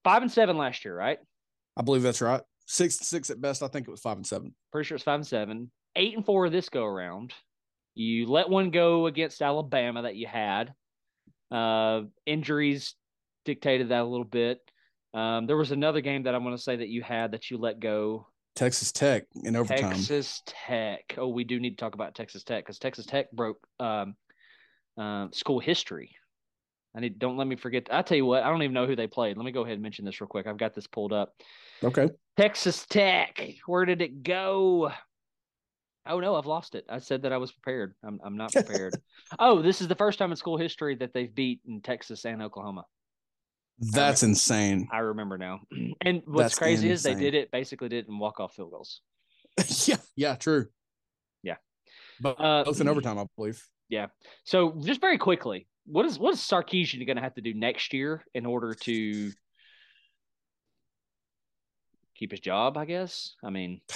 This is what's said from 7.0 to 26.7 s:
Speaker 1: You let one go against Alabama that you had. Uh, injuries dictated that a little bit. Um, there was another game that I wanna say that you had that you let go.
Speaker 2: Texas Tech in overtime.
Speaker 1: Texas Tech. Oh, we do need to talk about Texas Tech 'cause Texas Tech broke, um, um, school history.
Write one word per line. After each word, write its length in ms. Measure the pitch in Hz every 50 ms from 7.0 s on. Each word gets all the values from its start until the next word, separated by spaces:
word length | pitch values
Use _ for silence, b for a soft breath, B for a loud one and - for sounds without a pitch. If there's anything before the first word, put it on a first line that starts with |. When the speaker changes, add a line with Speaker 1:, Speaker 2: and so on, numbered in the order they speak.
| 90 87 90 101 120 123 - - _ _ _ _ _ _ _ _ _ _ -
Speaker 1:
You 320 | 113 113 113 113 117 117
let 220 | 117 139 165 180 175
one 220 | 190 190 190 180
go 360 | 160 175 170 170 170 170 165
against 360 | 165 139 156 160 147 - -
Alabama 600 | 151 143 147 156 151 127 147 131 120 120 117 120
that 140 | 117 117 98
you 100 | 110 117
had. 460 | - 117 113 107 101 95 107 117 135 135 _ _ _ _ _ _ _ _ _ _ _ _ _ _ -
Uh, 520 | 123 117 113 113 113 113 110 110 113 110 107 101 - _ -
injuries 720 | 151 151 160 139 147 151 147 147 143 143 135 - - - _ _ _ _ _ _ _ _ _ -
dictated 460 | 151 139 - - 143 131 127 123 117
that 100 | 123 120
a 40 | 120
little 200 | 120 123 123 113
bit. 340 | - 120 117 117 120 127 - _ _ _ _ _ _ _ _ _ _ -
Um, 320 | 110 113 113 113 113 117
there 100 | 127 151 151
was 140 | 151 131
another 280 | 143 143 151 156 151 156
game 220 | 127 139 139 135
that 120 | 127 127 123
I 40 | 123
wanna 200 | 123 123 123 123
say 180 | - 131 123
that 120 | 117 117 104
you 140 | 117 120
had 300 | 120 - 120 113 113 110
that 180 | 110 113 - -
you 80 | 127 113
let 220 | 117 113 107 113
go. 460 | 113 110 107 107 107 107 110 110 - _ _ _ _ _ -
Speaker 2:
Texas 380 | - 127 127 - - 113 -
Tech 320 | - - 139 139 127 101 - _ - - -
in 120 | 113 113
overtime. 360 | 117 117 104 135 135 113 95
Speaker 1:
Texas 500 | 92 95 98 135 147 143 127 - - - -
Tech. 680 | - - - - - 123 113 110 104 101 - - - - 127
Oh, 100 | 127 131
we 160 | 117 123 117
do 140 | 117 123 120
need 100 | 123 120
to 60 | 101
talk 180 | - 117 110 -
about 200 | 104 104 78 -
Texas 300 | - 107 - - 98 -
Tech 220 | - 117 98 -
'cause 120 | - 101 -
Texas 280 | - 131 - 120 107
Tech 240 | - 139 139 131 -
broke, 340 | 117 120 117 110 104 - _ _ _ -
um, 340 | 120 113 107 104 98 98 101 _ _ _ b b b b b b b b b b b b -
um, 360 | 113 104 104 104 101 98 -
school 260 | - - - - 135 120
history. 540 | - 156 175 - - - 90 71 - - _ _ _ _ _ _ _ _ _ _ _ _